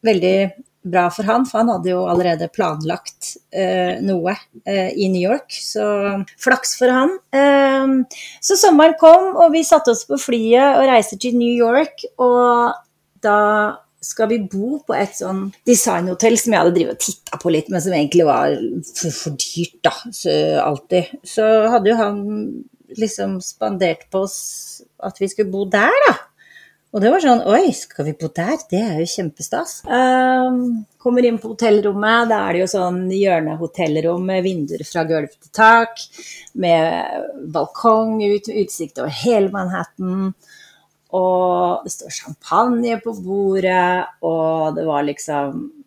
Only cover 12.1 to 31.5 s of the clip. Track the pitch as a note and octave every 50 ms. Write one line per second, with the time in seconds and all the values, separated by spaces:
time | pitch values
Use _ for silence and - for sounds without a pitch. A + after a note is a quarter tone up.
12.1 | _ - B3 B3 B3 B3 B3 A#3+ A#3+ A#3+ A#3+ A#3 - - - _ _ _ _ _
13.1 | _ _ - G#3+ G#3 G#3 G#3 G#3 G#3+ G#3+ G#3 G#3+ - - _ _ _ _ - -
14.1 | - - A3 G#3+ A3+ A#3+ G3+ F#3 - F#3+ G3+ A#3+ C#4+ D4 _ _ - - - -
15.1 | - - G3 F#3 F#3+ F#3+ G3 G3 G3 _ _ - B3 A3+ - A#3+ F#3 F3 F3 F#3
16.1 | F#3 - - A3+ A#3 A3 - A#3 A3 F3+ D#3+ F3 F3 F#3 E3 - - - - -
17.1 | - _ _ - - D3+ - F3 E3 D#3 D#3 - G3 F3 D#3 F#3+ F3+ D#3 D3 C#3+
18.1 | - F3 E3 D3+ - - C#3+ D3 D3 - G#2+ A2+ - E3+ D#3 - - - - E3
19.1 | D3 - - E3 D3 C3 - - - E3 E3+ - _ _ _ E3 - - - A#3+
20.1 | G#3+ - - E3+ D3+ D3+ D3+ D#3 D#3 D3+ - - D3 C#3 - _ F#3 F#3 E3+ -
21.1 | - C#4+ _ - - - G#3+ A3 A3 A3 G#3+ A3 A#3+ A#3 G3 G3+ A#3 A3+ A3 G3+
22.1 | G#3 G3+ G3+ G#3 G#3+ G#3+ G#3+ C4 - - - _ _ _ _ _ - - A3 G#3+
23.1 | - - G3 G3 G3 F#3 F3+ - - _ G#3+ G#3+ G3+ F#3 F#3 F3 D#3+ - - _
24.1 | - F#3+ F#3+ G3 - - - - - - - - - - - _ _ _ - G3
25.1 | - - G3 G3 - - G#3+ F#3+ F#3 G3 G3+ F#3+ F#3 G3+ G#3 C#4 A4+ C5+ D5 C#5
26.1 | - - - _ _ _ _ _ - - - _ _ _ _ _ - G#3+ F#3+ A3+
27.1 | C#4+ F#4+ E4+ C#4 B3 A#3 - - G#3 C4+ G4 E4 - - - _ - - D3 D3+
28.1 | D3 - D#3+ D#3 _ - E3+ G3+ D4+ D#4 - _ - F#3 A3 A3+ E3+ D3+ E3 E3+
29.1 | - - F#3 D#3+ - _ D#3 - - - - - - - _ - - B3 B3+ B3+
30.1 | B3+ B3+ B3+ B3+ B3+ B3+ B3+ B3+ B3+ B3 B3 B3 A#3+ A3+ G#3+ _ _ _ _ B3
31.1 | A#3+ B3 B3 A#3+ A#3 A3 - A3